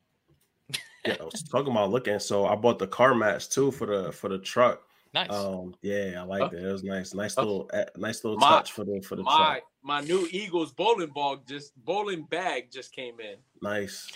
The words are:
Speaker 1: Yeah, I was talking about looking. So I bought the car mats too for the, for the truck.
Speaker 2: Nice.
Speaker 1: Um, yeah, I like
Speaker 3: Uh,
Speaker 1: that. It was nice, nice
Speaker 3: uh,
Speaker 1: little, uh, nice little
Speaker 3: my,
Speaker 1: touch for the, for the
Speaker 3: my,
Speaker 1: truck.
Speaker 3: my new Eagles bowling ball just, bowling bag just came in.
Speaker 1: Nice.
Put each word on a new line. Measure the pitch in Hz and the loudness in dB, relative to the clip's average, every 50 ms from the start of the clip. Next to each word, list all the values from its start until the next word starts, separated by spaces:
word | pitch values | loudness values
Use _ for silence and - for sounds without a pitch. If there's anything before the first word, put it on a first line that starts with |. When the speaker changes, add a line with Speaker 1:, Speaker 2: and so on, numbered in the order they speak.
| _ _ _ _ _ _ _ _ _ _ _ _ _ - 139 - - - - - - | _ _ _ _ _ _ _ _ _ _ _ _ _ -8 -8 -8 -8 -14 -14 -6 -4
Speaker 1:
Yeah, | 110 101 - | -4 -4 -4
I | 85 | -6
was | 80 - - | -10 -10 -10
talking | - - 117 127 143 139 | -6 -2 0 0 2 2
about | 120 107 101 95 | 2 2 4 4
looking. | 110 127 - 104 104 98 | 2 0 2 0 0 0
So | - - 107 101 98 | 0 0 0 2 2
I | 92 104 | 2 2
bought | 104 113 120 113 - | 4 4 4 4 4
the | 98 | 0
car | 95 - - 123 135 127 | -2 4 6 6 6 6
mats | 113 107 104 87 - - | 6 4 2 2 0 -2
too | - - 131 139 135 | -2 0 2 2 2
for | 131 - 120 | 2 0 -2
the, | 104 101 98 92 80 | 0 0 0 -2 -4
for | - - - 98 | -6 -6 -6 -4
the | 95 95 | -4 -4
truck. | 95 - - 120 123 117 - - - _ _ _ _ _ | -6 -2 4 4 4 4 4 0 -8 _ _ _ _ _
Speaker 2:
Nice. | - 156 185 - | -4 -4 -4 -2
Speaker 1:
Um, | 104 101 98 98 95 92 90 90 90 - | -4 -4 -4 -4 -4 -6 -8 -12 -12 -8
yeah, | - 101 101 101 101 95 90 87 | -6 -4 -2 -2 -2 -4 -6 -8
I | |
like | 90 92 95 98 139 | -6 -4 -2 0 -2
Speaker 3:
Uh, | - | -2
Speaker 1:
that. | 87 85 92 | -2 -4 -4
It | 95 | -4
was | 98 95 98 | -4 -4 -6
nice, | 98 95 95 92 - | -6 -6 -6 -6 -6
nice | 92 95 104 104 - | -6 -6 -6 -2 0
Speaker 3:
uh, | - | 0
Speaker 1:
little, | 110 107 101 92 - - - | 0 0 0 -2 -4 -4 -2
uh, | - - - - | -4 -4 -4 -6
nice | 87 104 107 113 - - | -6 -6 -6 -6 -4 -4
little | 110 107 107 | -4 2 6
Speaker 3:
my, | 131 147 | 8 8
Speaker 1:
touch | 160 147 - - | 8 8 6 2
for | - 110 101 | -6 -6 -4
the, | 95 101 95 95 | -4 -4 -4 -6
for | - 104 | -6 -8
the | 95 | -4
Speaker 3:
my, | 95 127 143 | 0 4 4
Speaker 1:
truck. | 156 156 156 139 127 - _ _ _ | 6 6 4 2 -2 -6 _ _ _
Speaker 3:
my | - 139 143 143 | -6 -4 -4 -2
new | 143 151 180 196 175 165 | 0 0 0 0 0 -2
Eagles | 180 190 214 190 165 175 160 139 | -4 -6 -4 -2 -2 -2 -2 -4
bowling | - - 180 220 233 202 170 151 | -4 0 2 2 2 2 0 -4
ball | 131 143 143 143 139 127 - | -4 -2 -2 -2 -2 -4 -8
just, | 120 139 143 143 - _ 131 113 | -12 -12 -12 -12 -16 _ -10 -6
bowling | 147 180 208 208 202 185 160 147 | -2 -2 -2 -2 -2 -4 -6 -6
bag | - 156 170 185 170 147 127 123 - | -4 -4 -2 -2 -2 -2 -4 -6 -8
just | - 135 120 - | -12 -14 -14 -14
came | - 139 127 120 117 117 | -12 -12 -12 -12 -12 -12
in. | 110 104 98 - _ _ _ _ | -14 -14 -14 -16 _ _ _ _
Speaker 1:
Nice. | - 101 104 104 101 92 - - - - - | -6 -4 -4 -4 -4 -6 -8 -14 -14 -16 -18